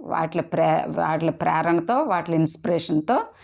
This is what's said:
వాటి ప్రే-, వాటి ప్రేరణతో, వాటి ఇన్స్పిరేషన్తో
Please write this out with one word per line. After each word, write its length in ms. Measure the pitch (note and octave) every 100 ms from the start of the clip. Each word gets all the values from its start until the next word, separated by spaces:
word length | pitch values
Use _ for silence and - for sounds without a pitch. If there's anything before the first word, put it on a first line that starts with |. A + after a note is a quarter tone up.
వాటి 400 | C#4 E3+ D#3+ E3
ప్రే-, 440 | D#3+ - D#3+ D#3+ -
వాటి 420 | D#3+ E3 D#3+ E3
ప్రేరణతో, 720 | E3 E3 D#3+ E3 E3+ E3+ B3+
వాటి 300 | D4+ F3 E3+
ఇన్స్పిరేషన్తో 920 | D#3+ D#3+ - - E3+ - D#3 D#3 C4+ A4+ -